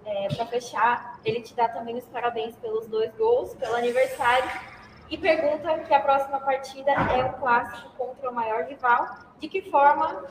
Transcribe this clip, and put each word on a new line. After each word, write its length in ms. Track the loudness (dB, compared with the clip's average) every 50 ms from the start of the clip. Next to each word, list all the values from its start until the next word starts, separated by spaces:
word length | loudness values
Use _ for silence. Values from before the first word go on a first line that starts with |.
| -10
É, 220 | -6 -4 -2 -2 -2 -2
pra 100 | -4 -4 -4
fechar, 720 | -4 -4 -4 -4 0 2 2 2 2 0 -4 -10 -14 -6 -4
ele 180 | -4 -4 -4
te 140 | -6 -6 -2
dá 140 | 0 0 0
também 280 | 0 -4 -8 -8 -8 -8
os 80 | -10
parabéns 500 | -10 -8 -4 -4 -2 -2 -2 -6 -6 -8 -10
pelos 300 | -8 -4 -4 -4 -4 -4
dois 240 | -2 -2 -2 -2 -2
gols, 380 | 0 2 2 4 2 2 -2 -6
pelo 200 | -8 -6 -4 -2
aniversário, 760 | -2 0 0 2 2 2 0 0 0 2 2 4 2 2 0 -4 -8 -12 -14 -18 -20 -20 -20 -20 -20 -14 -12
e 80 | -10 -2
pergunta 640 | 2 2 2 4 2 0 0 0 -2 -2 -2 -2
que 140 | 2 4 4
a 60 | 4
próxima 400 | 6 4 4 2 2 0 -4 -2
partida 520 | 0 0 -2 -2 -2 -8 -12 -2 0 2
é 340 | 2 2 2 2 2 2 0
um 80 | 0 -4
clássico 560 | -2 0 2 2 2 2 -2 -8 -14 -16 -16 -8 -8
contra 320 | -8 -8 -6 -8 -8 -6
o 60 | -4
maior 280 | -2 -2 -2 -2 -2 -2
rival. 520 | -4 -6 -2 2 4 4 4 2 -2 -6 -12 -18 -20 -16 -14
De 80 | -12 -6
que 140 | -6 -6 -4 2
forma 540 | 4 6 6 6 6 6 2 -2 -2 -6 -10 -4